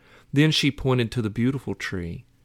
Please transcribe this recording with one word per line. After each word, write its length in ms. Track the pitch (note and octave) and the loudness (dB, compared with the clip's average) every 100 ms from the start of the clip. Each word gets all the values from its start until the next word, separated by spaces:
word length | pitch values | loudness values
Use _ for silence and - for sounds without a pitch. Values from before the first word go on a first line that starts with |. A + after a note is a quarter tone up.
| _ - _ | _ -20 _
Then 180 | C#3 D#3 | 2 4
she 220 | D3 C#3+ | 4 0
pointed 400 | - C3 B2 A2+ | 0 0 2 0
to 100 | B2+ | -2
the 80 | G#2+ | -2
beautiful 460 | A2 B2 C3+ - G2 | 0 0 -2 -6 -8
tree. 480 | - F#2+ E2+ B2+ - _ | -6 -6 -8 -10 -16 _